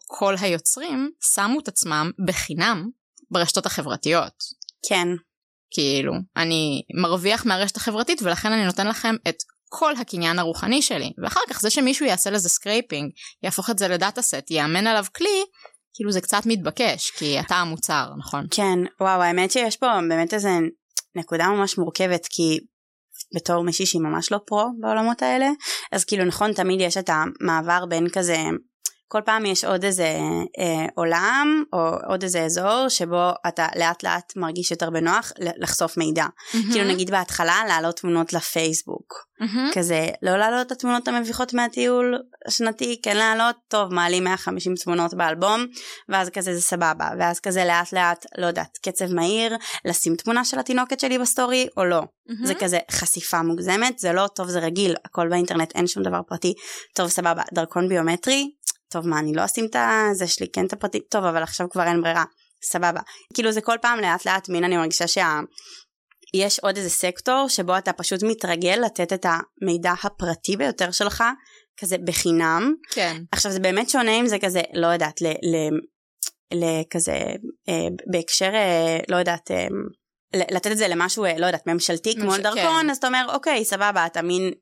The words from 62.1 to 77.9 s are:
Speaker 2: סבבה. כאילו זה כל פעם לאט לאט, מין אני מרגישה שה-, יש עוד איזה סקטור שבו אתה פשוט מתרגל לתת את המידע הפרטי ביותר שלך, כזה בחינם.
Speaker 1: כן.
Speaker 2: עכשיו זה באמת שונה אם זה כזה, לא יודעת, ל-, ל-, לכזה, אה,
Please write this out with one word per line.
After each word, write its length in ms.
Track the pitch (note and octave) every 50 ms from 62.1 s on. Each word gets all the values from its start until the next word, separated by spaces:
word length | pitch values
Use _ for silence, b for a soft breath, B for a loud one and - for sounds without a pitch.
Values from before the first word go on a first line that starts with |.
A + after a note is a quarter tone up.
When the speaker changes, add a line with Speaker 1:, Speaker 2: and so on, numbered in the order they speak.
| E3 E3+ D#3+ D#3 b b b b b _ -
Speaker 2:
סבבה. 360 | - - F3 F3 F3 E3 - - B B B B B -
כאילו 180 | - A#3 A3 G#3+
זה 80 | A3
כל 160 | G#3+ - A#3 A3+ -
פעם 180 | A#3+ A#3+ A3+
לאט 260 | G#3 F3+ E3+ F#3 -
לאט, 220 | G3 F#3 F#3+ F#3 -
מין 160 | F3+ E3+ F3
אני 120 | F3+ F#3
מרגישה 300 | F3 E3 D#3+ D#3 - F3
שה-, 340 | E3+ - G3 F#3 E3 D#3 D3+ D3+ - B B B B B B B B _ _ _ _ _ _ - - -
יש 240 | F#3+ F#3+ G3+ - -
עוד 180 | - G3+ G3
איזה 140 | G3+ G3 F3
סקטור 580 | - - - F3+ F3+ - - B3+ B3+ C4 C#4 C4
שבו 300 | - - F3+ F3 F3+ F#3+
אתה 140 | F#3+ - F3
פשוט 300 | - E3+ - G3 F#3 G3+
מתרגל 560 | A3 A3+ A3 - F#3 F3 E3 F3+ F3 F#3 A3+ A#3+
לתת 280 | G#3+ - - F3 E3+ F#3+
את 140 | F#3 -
המידע 640 | F#3 E3 E3 E3 - _ _ G3 F#3+ E3+ E3+ E3+ F3 F3 - -
הפרטי 540 | G3+ - - F#3 E3+ E3 E3 _ - G#3
ביותר 340 | G3 C#4 C#3+ - - F#3 F3
שלך, 340 | F3+ - G#3 G3+ - - A#3 A#3 C4 b b b b b b b b -
כזה 160 | G#3 F3 F#3 F3 F#3
בחינם. 680 | E3+ E3 - - F3+ E3 E3 E3 D#3+ D#3+ E3+ G#3 C4+ D#4 E4 - - -
Speaker 1:
כן. 240 | - G3 E3+ D#3+ D#3+ E3+ E3+ -
Speaker 2:
עכשיו 200 | F#3+ - G#3 F#3+
זה 80 | F#3+
באמת 300 | F#3+ F#3 F#3 G3 B3 B3
שונה 300 | - C4+ A3 A3 A3 A3+
אם 60 | A#3+
זה 120 | A#3+ G#3+ G3
כזה, 220 | G3+ F#3+ F3+ F#3 E3 - -
לא 120 | - E3+
יודעת, 340 | E3+ E3+ E3+ E3 D3+ D3+ -
ל-, 60 | E3
ל-, 520 | D#3+ D#3 - - F3 E3 D#3+ D#3 D3+ D#3 D#3 - - _ _ _ _ _ _ - - - _ _ _ -
לכזה, 580 | F3 E3+ E3 D#3+ D#3+ D#3+ E3 - F3 D#3+ - - C2+ - - - - G#3+ - - _ _ -
אה, 180 | F3 E3 E3+ E3+